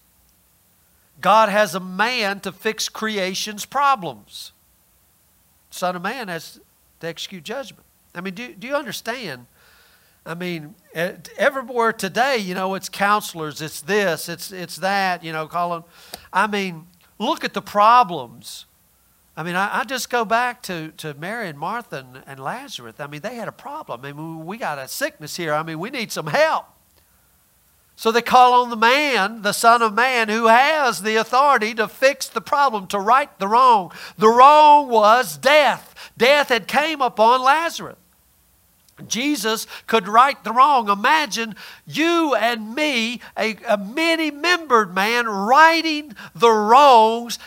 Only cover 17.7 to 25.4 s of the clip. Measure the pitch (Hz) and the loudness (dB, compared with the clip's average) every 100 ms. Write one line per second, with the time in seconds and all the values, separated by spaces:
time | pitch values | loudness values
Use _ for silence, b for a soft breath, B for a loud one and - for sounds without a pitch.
17.7 | 208 208 247 202 165 120 117 - - - | 2 6 6 4 -2 -10 -16 -20 -20 -20
18.7 | _ _ _ _ _ _ - 165 175 202 | _ _ _ _ _ _ -12 -6 -2 -2
19.7 | 196 254 262 - 240 208 226 247 233 - | -4 -6 -8 -4 -4 0 0 -2 -6 -10
20.7 | 170 156 - 156 139 170 233 196 143 170 | -10 -10 -12 -14 -10 -10 -8 -10 -8 -8
21.7 | 233 - 147 131 127 - 135 139 220 277 | -8 -10 -14 -16 -20 -20 -12 -10 -10 -12
22.7 | - 117 110 143 147 190 240 185 - - | -16 -16 -16 -14 -12 -12 -10 -12 -12 -14
23.7 | 285 - 120 139 143 160 165 160 226 196 | -14 -12 -14 -14 -14 -14 -14 -14 -10 -8
24.7 | 143 131 - 302 - 151 - | -8 -10 -8 -10 -10 -16 -10